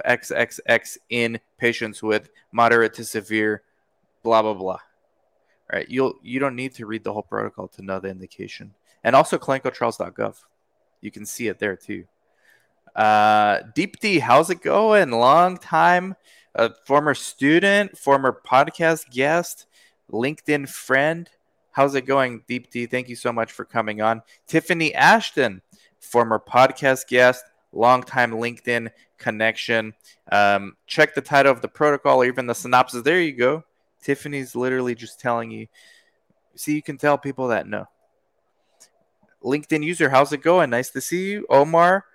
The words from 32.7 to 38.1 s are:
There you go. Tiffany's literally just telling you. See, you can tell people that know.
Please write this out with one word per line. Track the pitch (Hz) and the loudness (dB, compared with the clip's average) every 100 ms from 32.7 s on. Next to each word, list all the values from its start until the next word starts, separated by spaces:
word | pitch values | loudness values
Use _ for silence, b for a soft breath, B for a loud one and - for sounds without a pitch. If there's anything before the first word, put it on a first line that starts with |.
| 127 127 123 | 2 2 -2
There | 123 180 | 0 0
you | 165 | 0
go. | 131 120 156 - _ _ _ | 0 0 -2 -8 _ _ _
Tiffany's | - 139 151 143 127 120 | -6 -6 -6 -12 -10 -6
literally | 127 131 123 117 | -2 -2 -4 -6
just | 113 - | -12 -10
telling | 127 117 113 | -4 -4 -6
you. | 110 110 b b b b b _ _ _ - | -14 -18 b b b b b _ _ _ -12
See, | - 151 | -6 -6
you | |
can | 151 139 | -6 -4
tell | 147 143 | 0 0
people | 139 135 131 | -2 -6 -2
that | 107 85 | -2 -4
know. | 101 101 _ _ | -8 -10 _ _